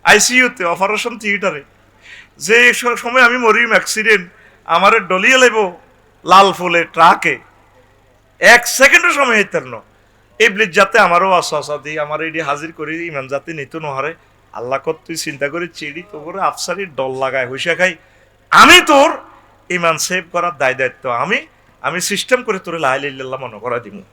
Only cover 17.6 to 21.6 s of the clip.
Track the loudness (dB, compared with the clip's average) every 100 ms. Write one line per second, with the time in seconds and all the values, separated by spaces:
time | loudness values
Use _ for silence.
17.6 | -4 0 -2 -2 _ _ _ _ _ 6
18.6 | 8 6 6 4 4 0 -14 _ _ _
19.6 | _ -2 -2 -2 -4 -6 -6 -4 -4 -2
20.6 | -2 0 -4 -4 -6 -4 -2 -4 -6 _